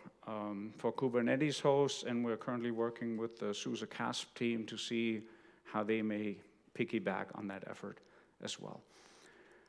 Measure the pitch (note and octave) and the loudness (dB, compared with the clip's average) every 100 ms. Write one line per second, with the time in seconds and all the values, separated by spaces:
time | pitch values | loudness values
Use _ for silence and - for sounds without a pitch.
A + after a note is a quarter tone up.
0 | - - - G#2+ G#2 G2+ G#2+ G#2 A#2+ A2+ | -16 -14 -8 -4 -4 -4 -6 -2 0 2
1 | C3 A#2+ A#2+ C3+ D3+ C3 D3 C#3 C#3 - | 4 4 6 6 4 4 6 6 6 2
2 | A#2+ A#2+ A#2+ A2 - B2 A#2+ A2+ A#2 A#2 | -2 0 2 0 -2 0 0 2 0 0
3 | A#2 A2+ A2+ - G#2+ G2+ C3 A#2 A2 - | -2 -2 -2 -2 -4 -2 -2 -4 -4 -4
4 | A#2 A#2+ - - A#2+ A#2 G#2+ A2 - A#2 | -2 -2 -6 -2 0 0 -2 -6 -2 0
5 | A2+ A2 A2 - - - - A2 G#2 A2 | 2 0 -4 -16 -20 -20 -6 -2 2 2
6 | G#2+ G#2 G#2+ F#2+ - - _ - A#2+ A2+ | 2 0 -2 -4 -10 -20 _ -4 0 0
7 | F#2+ F#2+ F#2+ - G2+ G2 - - G2+ - | 0 0 -2 -6 -6 -6 -8 -10 -10 -12
8 | - - - - - - - - - - | -18 -20 -20 -10 -8 -6 -8 -12 -16 -20
9 | - - - - - - | -20 -20 -20 -20 -20 -20